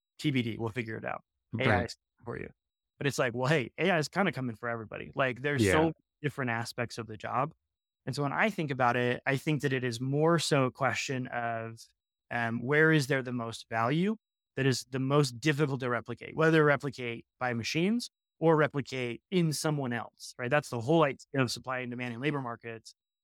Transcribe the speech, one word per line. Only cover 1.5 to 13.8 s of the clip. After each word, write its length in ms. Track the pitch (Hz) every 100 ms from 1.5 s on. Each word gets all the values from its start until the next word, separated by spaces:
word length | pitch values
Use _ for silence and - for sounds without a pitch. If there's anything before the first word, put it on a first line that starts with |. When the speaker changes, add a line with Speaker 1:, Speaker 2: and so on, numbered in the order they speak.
Speaker 2:
Right. 60 | 113
Speaker 1:
A 120 | 127 107
I 20 | 117
is 120 | - _ _ 120
for 120 | 127
you." 120 | - - _ _ _ _
But 80 | 139
it's 120 | 135
like, 140 | 127
well, 140 | 120 127
hey, 240 | 156 113 -
A 120 | 170
I 60 | 170
is 100 | 143
kinda 240 | 175 190
coming 240 | 135 127 110
for 140 | 120
everybody. 420 | 117 107 - - 143
Like, 260 | 131 123
there's 240 | 143 143 101
Speaker 2:
Yeah. 240 | 90 160
Speaker 1:
so 40 | - _ _
different 300 | 147 - 123
aspects 460 | 117 117 - 117 -
of 100 | 113
the 100 | 107
job. 360 | 113 113 147 - _ _ _ _ -
And 100 | 131
so 80 |
when 100 | 143
I 160 | 151 214
think 220 | - 151
about 240 | 131 123 123
it, 260 | 123 123 -
I 120 | 135
think 240 | - 147
that 120 | 143
it 100 | 131
is 160 | 123 113
more 380 | 131 143 160 170
so 260 | - 147 127
a 60 |
question 560 | - 131 - - 131 127
of, 520 | 123 117 113 113 113 - _ _ _ _
um, 300 | 120 117 117
where 300 | 120 147 160
is 160 | 156 131
there 140 | 139
the 100 | 127
most 360 | 123 117 107 -
value 480 | 113